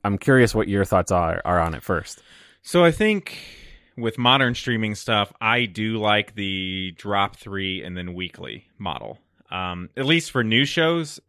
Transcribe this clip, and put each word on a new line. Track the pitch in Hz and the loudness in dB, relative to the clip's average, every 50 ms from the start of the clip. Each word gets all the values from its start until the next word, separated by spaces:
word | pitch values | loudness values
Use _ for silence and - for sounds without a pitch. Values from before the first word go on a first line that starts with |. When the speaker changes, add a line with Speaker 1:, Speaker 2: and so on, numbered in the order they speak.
| - | -2
Speaker 1:
I'm | 101 101 | -2 -2
curious | 95 - 143 135 131 120 110 - | 0 4 4 6 6 6 6 4
what | 110 - | 0 0
your | - 101 98 95 | 2 0 0 2
thoughts | - 104 92 87 - | 4 2 2 2 2
are, | 95 87 85 82 85 - - | 2 2 2 0 -2 -2 -2
are | - 90 | 0 2
on | 87 82 82 78 | 2 2 0 -2
it | - - | -6 -4
first. | - 92 78 - - - - _ - - - - - _ _ _ | -4 -4 -4 -4 -8 -14 -20 _ -20 -20 -20 -20 -20 _ _ _
Speaker 2:
So | - - 175 175 | 0 2 4 4
I | 170 | 4
think | 160 - 214 214 214 196 - - - - - - - - - - - - _ _ _ | 4 2 2 0 0 0 -4 -8 -14 -16 -18 -20 -20 -20 -20 -20 -20 -20 _ _ _
with | 127 117 110 - | -6 -4 -4 -2
modern | 120 120 123 131 139 131 120 117 | 2 4 4 4 6 4 2 0
streaming | - - 127 120 110 110 107 104 | -2 -4 -2 -2 -2 -2 -2 -4
stuff, | - - 120 110 104 101 - - - | -6 -2 0 0 2 0 -2 -4 -2
I | 110 110 120 123 120 | 0 0 2 2 0
do | 101 85 107 107 110 113 107 | -2 -4 -4 -4 -2 -2 0
like | 107 104 104 104 104 - 107 | 2 2 4 2 2 -2 -6
the | 107 101 95 95 95 92 92 95 92 92 92 82 | -6 -4 -4 -4 -4 -4 -4 -6 -6 -6 -8 -10
drop | - - 104 101 98 98 98 - | -10 -4 -2 0 0 0 0 -4
three | - - 101 98 98 95 95 92 92 | -10 -12 -10 -6 -6 -4 -4 -4 -6
and | - 90 90 | -8 -10 -10
then | 90 87 90 87 | -10 -10 -8 -8
weekly | 92 90 85 - - - 58 57 - - _ _ | -8 -10 -10 -10 -12 -12 -12 -12 -14 -16 _ _
model, | - 98 85 69 - 57 55 - - _ _ _ _ _ _ | -10 -8 -8 -8 -8 -10 -12 -14 -16 _ _ _ _ _ _
um, | - 92 92 90 90 87 90 - _ | -8 -8 -6 -6 -8 -8 -12 -10 _
at | 131 135 | -4 0
least | 139 165 170 - - | 2 2 2 0 0
for | - 127 113 | -2 -2 0
new | 110 113 123 139 | 2 2 2 2
shows. | 139 - 170 160 160 170 170 156 147 - - - | 2 0 0 2 2 0 0 -4 -8 -12 -16 -14